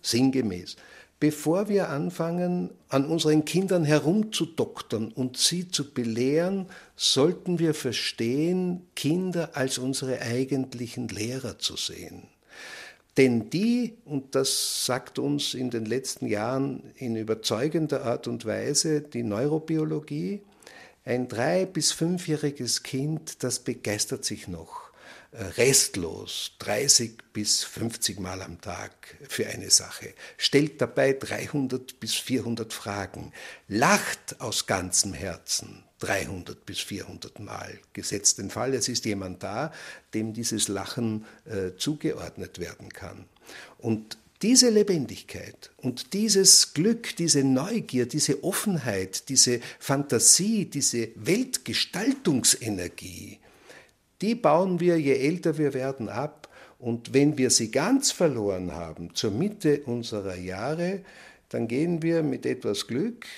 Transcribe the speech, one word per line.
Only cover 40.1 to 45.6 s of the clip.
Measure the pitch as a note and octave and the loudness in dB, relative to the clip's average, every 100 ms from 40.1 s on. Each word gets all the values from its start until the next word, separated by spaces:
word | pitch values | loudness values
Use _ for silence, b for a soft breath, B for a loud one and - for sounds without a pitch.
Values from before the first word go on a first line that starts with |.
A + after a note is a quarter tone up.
dem | G#2+ A2 | -4 -2
dieses | A2 A#2 A2 G2+ | -4 -4 -2 0
Lachen, | G2 F#2+ - A#2 A2 G#2+ B - | -2 -4 -4 -2 -2 -6 B -10
äh, | G#2+ F#2 F#2 | -6 -6 -4
zugeordnet | - D3+ D#3+ - F2 - F2+ - | -4 -2 -4 -4 -8 -10 -12 -8
werden | F2 - - | -10 -10 -18
kann. | - - G2+ F#2+ _ B B B B | -14 -14 -14 -20 _ B B B B
Und | A#2 A2 - - _ _ | -2 -2 -2 -18 _ _
diese | G3+ B3+ B3 | 4 8 8
Lebendigkeit | G#3+ G3+ F3 B2 F#2 - - - - | 8 6 2 0 -8 -12 -12 -12 -16